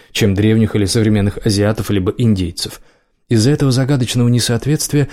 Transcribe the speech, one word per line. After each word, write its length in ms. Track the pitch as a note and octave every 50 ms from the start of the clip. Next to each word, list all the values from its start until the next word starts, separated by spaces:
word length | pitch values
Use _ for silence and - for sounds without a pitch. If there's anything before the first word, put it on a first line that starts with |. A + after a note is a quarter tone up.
| - _
чем 240 | - - A#2 G2+ F#2+
древних 400 | F#2+ G#2+ A2 A2 A2+ A2+ G#2 -
или 100 | A2 G2+
современных 540 | F#2 - A#2+ G#2+ A2 G#2+ G#2 G2 G#2 - - -
азиатов 460 | A2+ G2+ G2 G#2 G#2 G#2+ - G#2 -
либо 240 | G#2+ G2 F#2 G#2 -
индейцев. 680 | - B2 A2+ G#2 F#2+ F#2 E2+ E2 - - - - - - _ _ _ _ _ _ _ _
Из-за 220 | - A#2+ A2 G#2+ C3
этого 220 | D3+ D3 D3+ C3+
загадочного 560 | B2 B2+ C3 B2 D3 B2+ B2 - - B2+ A#2+
несоответствия 800 | A#2+ A#2+ A#2+ - - A#2+ A2+ - C3+ D#3 D3+ - - - D3 C#3 -